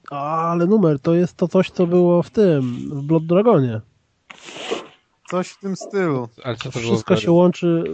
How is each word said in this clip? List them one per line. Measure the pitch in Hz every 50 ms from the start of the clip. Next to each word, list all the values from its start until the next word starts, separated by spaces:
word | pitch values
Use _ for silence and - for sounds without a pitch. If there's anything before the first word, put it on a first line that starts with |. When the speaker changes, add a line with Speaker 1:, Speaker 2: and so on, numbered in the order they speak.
| - - 147
Speaker 1:
ale | 139 143 151 160 160 165 165 170 175 175
numer, | 180 214 220 185 160 147 131
to | - 170 170
jest | 175 180 - -
to | - 185 160
coś, | - 190 180 -
co | - - 180
było | 170 175 180 180 175 175 175
w | 165 -
tym, | - 226 208 185 156 139 127 123 120 127 135 143
w | 151 139
Blood | 139 147 160 165 160
Dragonie. | 160 170 185 214 247 214 151 131 120 110 107 - _ _ _ _ _ _ _ _ - - - - - - - - - - - - - _ _ _ _ _ _ _ -
Speaker 2:
Coś | 175 185 180 -
w | - _
tym | - 196 185
stylu. | - - - 202 196 185 165 143 127 120 113 _ - -
Speaker 3:
Ale | 131 113
co | - - 135
to | 127 127
było | 113 117
Speaker 1:
Wszystko | 113 113 - - 180
Speaker 3:
wtedy? | - -
Speaker 1:
się | 170
łączy, | 170 175 180 175 - - 180 170 165 165 170 160